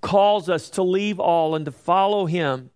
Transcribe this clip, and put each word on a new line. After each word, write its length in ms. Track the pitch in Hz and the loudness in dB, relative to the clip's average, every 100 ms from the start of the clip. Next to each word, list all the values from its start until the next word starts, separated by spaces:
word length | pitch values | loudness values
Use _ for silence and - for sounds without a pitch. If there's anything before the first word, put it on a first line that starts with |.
calls 480 | - 202 202 208 170 | 2 2 4 2 0
us 200 | 170 - | -4 -4
to 120 | - | -4
leave 360 | 185 190 208 185 | 0 0 -2 -2
all 360 | - 170 160 160 | 0 2 0 -2
and 80 | 147 | -6
to 60 | |
follow 540 | 135 - 180 196 208 180 | -10 0 2 2 0 -2
him. 460 | 175 151 131 127 | -2 -2 -4 -8